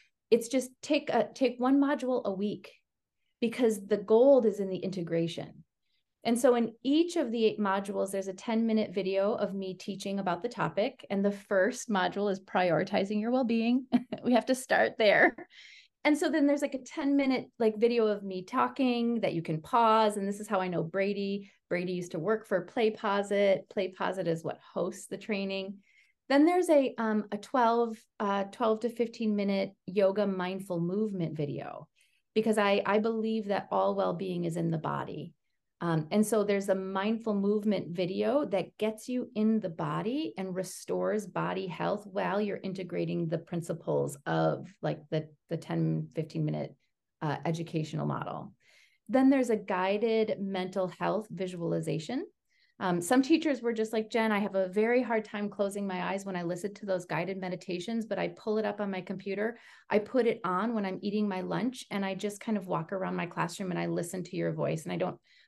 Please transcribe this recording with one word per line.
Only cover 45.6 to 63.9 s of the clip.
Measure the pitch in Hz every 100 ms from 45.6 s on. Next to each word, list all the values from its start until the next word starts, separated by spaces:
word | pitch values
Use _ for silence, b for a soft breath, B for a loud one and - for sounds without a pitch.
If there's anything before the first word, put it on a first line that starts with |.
| - 165 160 160 156 165
fifteen-minute, | 156 160 151 151 - - _ _ _ -
uh, | 151 135
educational | 170 165 160 160 156 151 143
model. | 135 - 156 - - b b b b -
Then | 262 262
there's | 277 240
a | 214
guided | 190 185 190 208 233 220 214 190
mental | 196 190 185 196 180
health | - 170 196 214
visualization. | 175 185 175 165 165 160 156 156 262 427 _ _ _ _ -
Um, | 185 175
some | 175 254
teachers | 269 320 320 247
were | 233
just | 220 220
like, | 226 220
"Jen, | 233 220
I | 202
have | 202 190
a | 185
very | 202 220 247
hard | 226 226
time | 214 208 202
closing | - 196 202 196
my | 180 180
eyes | 196 196
when | 180
I |
listen | 170 175 202
to | - 202
those | 185 -
guided | 156 180 190
meditations, | 185 180 - 175 196 226 220
but | 185
I | 170
pull | 170 220 214
it | 208
up | 208
on | 202
my | 185
computer. | 185 190 196 190 226 233 B B B
I | 214
put | 208 254 226
it | -
on | 185 180 233
when | 220 196
I'm | 185
eating | 202 214 208
my | 185
lunch, | 180 170 240 247 -
and | 202 190
I | 190
just | 208 202
kind | 233 214
of | 185
walk | 165 160
around | 190 180 180
my | 170
classroom | 170 170 - 180
and | 170
I |
listen | 170